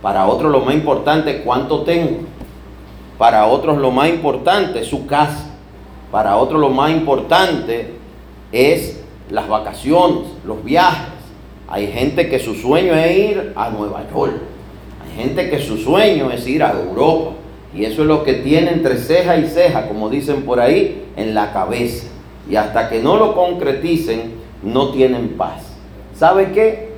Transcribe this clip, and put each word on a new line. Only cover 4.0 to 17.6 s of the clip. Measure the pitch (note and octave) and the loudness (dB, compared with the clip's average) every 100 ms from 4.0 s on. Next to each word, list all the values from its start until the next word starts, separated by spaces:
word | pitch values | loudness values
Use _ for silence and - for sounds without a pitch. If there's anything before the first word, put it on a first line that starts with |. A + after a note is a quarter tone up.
| D#3 | 2
importante | E3+ D3+ B2+ E3+ G3+ F3+ A#2 | 2 0 0 2 2 0 -2
es | - | -4
su | C3+ - | -6 -2
casa. | C#3+ D3 D3 - - - - - - - | 0 0 -2 -10 -16 -20 -20 -20 -20 -4
Para | G2+ G#2 G#2 | 0 2 2
otros | C#3+ D#3 | 2 2
lo | C#3 | 2
más | C3 D3 | 2 2
importante | D#3+ D#3 C3+ - E3+ F#3 C#3+ G#2+ A#2 - - - - - - - | 2 0 -2 2 2 2 0 -4 -6 -6 -14 -20 -20 -20 -20 -6
es | A2+ C#3 E3+ - - - - - | 2 4 4 -2 -12 -16 -20 -8
las | G#2+ G2+ | -6 -2
vacaciones, | G#2+ A2+ - B2+ E3+ F3 G#2+ - - | -4 -4 -8 2 4 4 2 -6 -12
los | G2 G#2+ | -10 -10
viajes. | - D#3+ F#3 - - - - - - - - | 0 4 4 2 -8 -14 -18 -20 -20 -20 -10
Hay | F2 G2+ | -6 -4
gente | A#2+ C#3 D#3+ C3 | -2 -2 0 0
que | B2+ | 0
su | A#2 | -2
sueño | G#2 A#2+ D#3+ F#3 | -6 0 2 4
es | D#3 E3 F#3 | 2 4 2
ir | G#3+ G3+ - - | 2 -2 -4 -6
a | A#2 | -6
Nueva | G#2+ G#2 D#2 D2+ | -4 -6 -8 -6
York. | - E2+ - - - - - - - | -4 -2 -4 -10 -16 -18 -18 -20 -18
Hay | - - | -14 -6
gente | B2+ F#3 - | -4 -2 -2
que | C#3 | -2
su | - G#2+ | -4 -4
sueño | B2+ F3+ G#3+ D#3+ C3 | 0 4 4 2 0
es | A#2+ B2+ | -4 -2
ir | D3+ | 0
a | C3+ | 0
Europa. | G2 - G2+ D3+ D#3+ D#3+ - - - | 0 -4 0 2 2 -2 -10 -16 -20